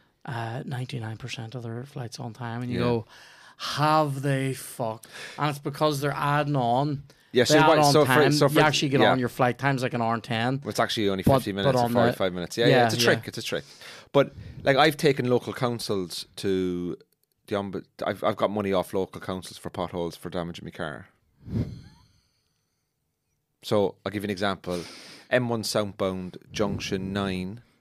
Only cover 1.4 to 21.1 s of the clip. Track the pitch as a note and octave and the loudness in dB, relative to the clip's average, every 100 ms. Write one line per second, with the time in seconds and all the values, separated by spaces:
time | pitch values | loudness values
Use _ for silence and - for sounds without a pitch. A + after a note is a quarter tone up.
1.4 | A2+ B2+ A#2 A#2 C3+ C#3 A#2+ - B2 A2 | -10 -10 -10 -10 -12 -12 -12 -10 -12 -10
2.4 | A#2+ A#2 B2 A#2+ A#2+ A#2 - - - - | -8 -8 -4 -2 0 -2 -4 -16 -20 -20
3.4 | - - - - D3+ D#3 D3+ C3+ C#3+ C3+ | -20 -12 -8 0 4 4 2 0 -2 0
4.4 | C3+ C3 - - A#2 A2 - - - - | -2 -4 -10 -6 -6 -6 -12 -16 -14 -4
5.4 | D3 C#3+ D3+ C#3+ D#3 D3 C#3+ - C#3+ D3 | -4 -4 -6 -2 0 0 -2 -2 0 0
6.4 | D3 C#3+ A#2+ A#2+ C#3+ C#3 - _ _ A#2+ | 2 0 2 2 0 -2 -8 _ _ 4
7.4 | A#2 D3+ D#3+ D3+ D3 D3 C3+ B2+ C#3 D3 | 6 8 8 8 8 8 8 6 6 6
8.4 | D3 D3+ D#3 C#3+ D3+ C3 G#2 C3 A#2+ - | 4 6 4 4 2 4 4 4 0 2
9.4 | B2+ A#2+ C3+ C3+ B2 A#2+ A2+ A2+ - A2+ | 0 2 0 0 -2 -2 0 -2 -2 -2
10.4 | A#2+ C#3 C#3 - A2+ - G2+ F#2+ F#2 C3+ | 0 -2 -2 0 0 0 0 2 4 2
11.4 | A2 G2 G2 B2+ A#2+ A#2+ A#2 - F#2+ F2+ | 2 0 2 2 2 4 2 2 -2 -2
12.4 | E2+ - A#2 B2+ A#2+ A#2 A#2+ D3 A2 - | -6 0 4 6 4 2 2 0 -2 -10
13.4 | - D#2 - - - - - C#3+ C3+ - | -6 -6 -8 -16 -20 -20 0 2 2 -2
14.4 | - - - C3+ D#3 C#3+ D#3+ C3+ B2 B2 | -16 -4 0 4 4 4 2 2 2 0
15.4 | - G#2 B2 A#2+ - G#2 F2+ - - - | 0 -4 -4 -4 -4 -4 -4 -8 -14 -6
16.4 | G2+ F#2 F#2 F2+ F2 - _ _ _ _ | -2 0 0 -2 -4 -8 _ _ _ _
17.4 | - G2+ G2+ F#2 - - - G2 - G#2 | -6 -6 -4 -8 -12 -8 -6 -2 -2 0
18.4 | G#2+ G#2 G2+ F#2+ F2 G2 F#2 E2+ - F#2 | 0 0 0 0 0 -4 -6 -8 -10 -10
19.4 | - - F2 - F#2+ F#2 E2+ - F2+ F2+ | -10 -14 -10 -6 -6 -4 -6 -8 -10 -8
20.4 | E2+ E2+ E2+ - E2 C#2+ - | -8 -10 -14 -10 -10 -10 -16